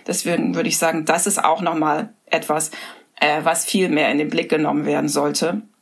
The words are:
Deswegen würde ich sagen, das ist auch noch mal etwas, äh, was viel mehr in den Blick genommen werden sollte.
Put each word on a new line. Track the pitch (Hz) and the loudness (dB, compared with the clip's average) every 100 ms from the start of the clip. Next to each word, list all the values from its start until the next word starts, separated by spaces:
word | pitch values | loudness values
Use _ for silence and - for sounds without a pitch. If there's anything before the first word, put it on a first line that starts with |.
| - | -6
Deswegen | 185 - 170 - 170 | -4 0 0 0 0
würde | 165 | -2
ich | - | 0
sagen, | 165 160 156 | 0 0 0
das | 170 202 | 0 0
ist | 196 | 0
auch | - 165 | 0 0
noch | 170 160 | 0 0
mal | 156 151 214 - - | 0 0 -4 -12 -4
etwas, | 165 - 156 156 - - - - - | -2 0 -2 -2 -8 -16 -18 -20 -2
äh, | 147 151 | 0 2
was | 160 170 | 2 0
viel | - 196 180 | 0 0 2
mehr | 151 131 | 2 2
in | 143 | 0
den | 151 | 0
Blick | 165 165 | -2 0
genommen | 156 151 147 147 | 0 2 0 0
werden | 147 151 | 0 0
sollte. | 143 147 143 160 196 - _ | 0 0 0 -2 -2 -6 _